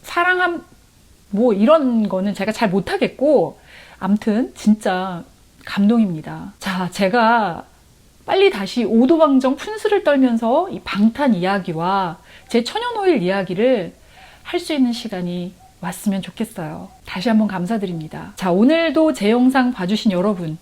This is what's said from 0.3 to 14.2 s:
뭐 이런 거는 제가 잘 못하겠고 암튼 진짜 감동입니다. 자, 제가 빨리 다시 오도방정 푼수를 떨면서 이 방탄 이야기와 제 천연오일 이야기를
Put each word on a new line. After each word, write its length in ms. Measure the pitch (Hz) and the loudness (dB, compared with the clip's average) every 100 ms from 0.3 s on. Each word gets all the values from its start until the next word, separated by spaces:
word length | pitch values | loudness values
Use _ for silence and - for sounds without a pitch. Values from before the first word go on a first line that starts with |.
| 359 359 339 - - _ _ _ - _ | 2 0 -4 -12 -20 _ _ _ -20 _
뭐 220 | 196 240 | 0 2
이런 560 | 196 220 320 269 233 208 | 4 4 4 4 0 0
거는 260 | 185 196 | -2 -4
제가 180 | 190 196 | -4 -4
잘 160 | 214 226 | 0 0
못하겠고 880 | 190 190 381 240 - 269 277 160 - - - - - | 0 -2 -2 -2 0 2 4 2 -4 -20 -20 -20 -8
암튼 540 | 190 208 - 214 311 | -2 0 0 -2 -2
진짜 680 | - - 214 214 185 190 170 170 - _ _ | -2 2 2 2 -2 -4 -8 -14 -20 _ _
감동입니다. 880 | - - 202 233 214 160 151 156 170 - | -10 0 2 4 2 -2 -8 -12 -14 -10
자, 320 | 190 185 180 | -6 -4 -6
제가 760 | - 196 233 226 233 202 165 - _ _ _ _ _ - | -2 0 2 2 2 0 -6 -12 _ _ _ _ _ -4
빨리 240 | 359 392 | 2 2
다시 340 | 285 196 - | 2 -4 -2
오도방정 720 | 226 226 254 320 311 269 254 269 | 2 4 4 4 6 4 2 -4
푼수를 480 | - 427 427 403 | -8 -6 0 0
떨면서 640 | 381 285 262 233 226 269 381 | 2 2 2 2 0 0 0
이 100 | 190 | -6
방탄 540 | - 190 214 226 285 | -8 2 2 2 0
이야기와 840 | 196 185 196 180 160 170 196 185 180 - - - | 0 0 -2 -4 -4 -2 -2 -2 -6 -16 -20 -2
제 140 | 233 | -2
천연오일 580 | 233 415 480 466 381 302 | -2 -4 -4 -2 2 2
이야기를 720 | 180 196 180 180 240 247 175 - - - | 2 -2 -4 0 2 2 -2 -12 -20 -20